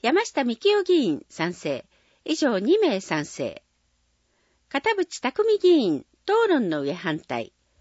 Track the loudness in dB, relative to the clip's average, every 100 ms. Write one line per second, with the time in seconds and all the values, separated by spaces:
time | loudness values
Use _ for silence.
0 | 2 0 0 -2 -2 0 2 2 2 2
1 | 2 -2 -6 -8 -6 -6 -8 -8 -10 _
2 | _ _ -8 -2 0 0 2 2 2 0
3 | -4 -6 -6 -8 -10 -10 _ _ _ _
4 | _ _ _ _ _ _ _ -6 -2 -2
5 | -4 -4 -8 -2 0 2 4 4 4 -2
6 | -6 _ -2 0 2 2 2 -2 -4 -4
7 | -4 -6 -6 -8 -8 _ _ _